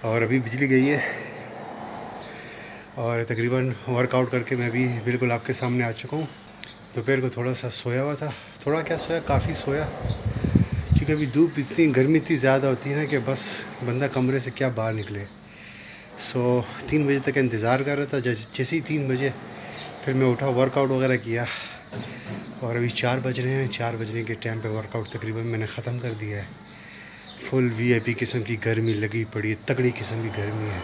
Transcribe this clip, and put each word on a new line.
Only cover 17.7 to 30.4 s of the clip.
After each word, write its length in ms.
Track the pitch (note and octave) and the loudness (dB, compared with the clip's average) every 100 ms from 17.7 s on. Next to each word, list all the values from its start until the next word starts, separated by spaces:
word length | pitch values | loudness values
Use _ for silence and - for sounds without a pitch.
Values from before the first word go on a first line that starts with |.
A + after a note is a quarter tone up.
| C3 | 4
कर 140 | C#3 C#3+ | 2 0
रहा 80 | C#3+ | 0
था। 120 | C#3 | 0
जैसे, 280 | B2 G#2+ - | 0 -2 -4
जैसे 200 | - C3 | -4 0
ही 60 | E3 | -2
तीन 240 | D3+ D3+ C3+ | 0 -2 0
बजे 260 | B2+ C3+ C3 - - - - - - | 2 0 -2 -12 -12 -12 -12 -12 -6
फिर 80 | - | 0
मैं 140 | C3 C3 | 4 4
उठा, 200 | A#2 C#3 | 4 2
workout 420 | B2 B2+ C#3+ C3+ | 4 4 4 2
वगैरह 260 | C3 C3 B2 | 4 2 2
किया 300 | A2 A#2 A#2 - - - - - - - - - - - | 0 -2 -2 -6 -10 -14 -12 -10 -10 -12 -10 -10 -10 -8
और 160 | A#2+ | -4
अभी 140 | A#2 A#2+ | 0 0
चार 280 | A2+ B2 C3 | 0 0 0
बज 200 | B2+ B2 | 0 -2
रहे 140 | B2+ | 0
हैं। 140 | C3+ B2+ | 0 0
चार 260 | G#2 A#2 A2+ | -2 -2 -2
बजने 260 | A2 A#2 | -4 -4
के 100 | A2 | -4
time 240 | A2 A#2 A2 | -4 -4 -4
पे 80 | A2 | -2
workout 380 | A2 G#2 A#2 G2+ | -4 -4 -6 -6
तकरीबन 360 | A2 G#2+ A2 | -6 -4 -4
मैंने 220 | A#2 A2 G#2+ | -2 -2 -4
ख़त्म 320 | - A#2+ A#2+ | -6 -6 -4
कर 140 | B2 | -4
दिया 220 | A2 G#2+ G#2 | -6 -6 -6
है। 100 | G2 - - - - - - - - - | -8 -14 -18 -18 -18 -18 -18 -18 -18 -14
Full 280 | - C3 B2 | 0 2 2
वीआईपी 420 | A2+ A#2+ A#2 A#2 | 2 4 4 2
किस्म 280 | A#2 A#2+ B2+ | -2 0 -2
की 140 | A2 A2+ | -2 -2
गर्मी 360 | A#2 A2+ A2+ | 0 2 2
लगी 280 | G#2 G#2+ A#2 A2 | 0 0 -2 -2
पड़ी 160 | A2 G#2+ | -2 -2
है, 80 | G#2+ - | -4 -2
तगड़ी 240 | B2+ B2 | 2 2
किस्म 280 | A#2+ A2 A2+ | 0 -4 -4
की 60 | A2+ | -4
गर्मी 360 | G#2 | -4